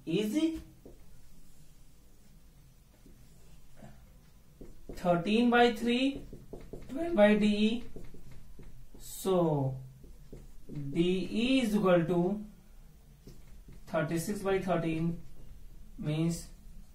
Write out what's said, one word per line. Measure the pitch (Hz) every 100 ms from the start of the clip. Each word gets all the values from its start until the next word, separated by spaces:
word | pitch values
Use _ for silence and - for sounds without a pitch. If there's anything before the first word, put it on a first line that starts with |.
easy. | 160 185 214 302 330 320 - - - - - - - - - - - - - - - - - - - - - - - - - - - - - - - - - - - - - - - - - - - -
Thirteen | 180 170 208 220 240
by | 240 240
three, | 214 233 247 269 - - - - - - - -
twelve | 269 339
by | 214 208
D | 202 208
E. | 208 220 240 - - - - - - - - - - - -
So | - - 190 180 165 143 135 - - - - - - - - - -
D | 151 139 170 175 185 -
E | 208 247 269
is | 214 208
equal | 185 170
to | 160 175 185 208 - - - - - - - - - - - - - - -
thirty-six | 160 151 165 208 208 190
by | 190
thirteen | 190 165 165 160 170 170 - - - - - - - - 151
means | 151 170 165 - - - - -